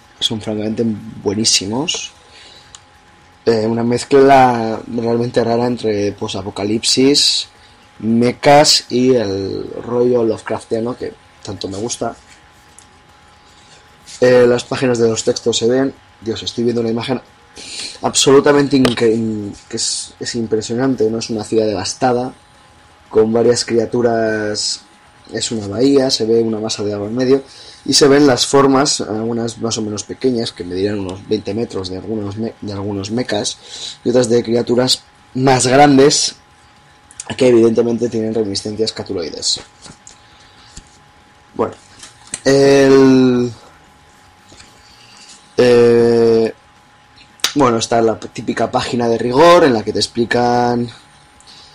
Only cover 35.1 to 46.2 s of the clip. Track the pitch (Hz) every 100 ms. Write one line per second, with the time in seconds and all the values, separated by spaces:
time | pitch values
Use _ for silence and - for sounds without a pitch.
35.1 | _ _ 131 135 127 127 131 147 135 143
36.1 | - - - _ _ _ _ _ _ _
37.1 | - - 113 127 117 113 113 117 113 117
38.1 | 113 110 110 104 98 110 104 110 - 101
39.1 | 95 80 - - - - _ - - -
40.1 | - _ - - - - - - _ _
41.1 | _ _ _ _ - 110 - - - -
42.1 | - - - 131 139 139 139 135 135 135
43.1 | 131 127 123 123 110 - _ _ _ _
44.1 | _ _ _ _ - - _ _ _ -
45.1 | - - - _ - 123 120 120 117 117
46.1 | 117